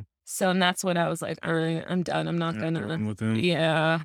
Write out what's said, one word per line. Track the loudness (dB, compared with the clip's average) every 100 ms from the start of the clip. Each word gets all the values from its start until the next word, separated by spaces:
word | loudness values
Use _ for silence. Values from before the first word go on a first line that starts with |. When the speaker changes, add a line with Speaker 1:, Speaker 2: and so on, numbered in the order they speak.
| -8 _
Speaker 1:
So, | -12 0 2
and | 4
that's | 2 2
when | 0 0
I | 0
was | -2
like, | -4 -6
"All | -2
right, | 0 0 -2 -2
I'm | -2
done. | 0 -2 0
I'm | -2
not | -2 -2
Speaker 2:
Not |
Speaker 1:
gonna," | -2 -2
Speaker 2:
dealing | -2 -2 -4
with | -2
him. | 0 2
Speaker 1:
Yeah, | 2 2 2 2 2 0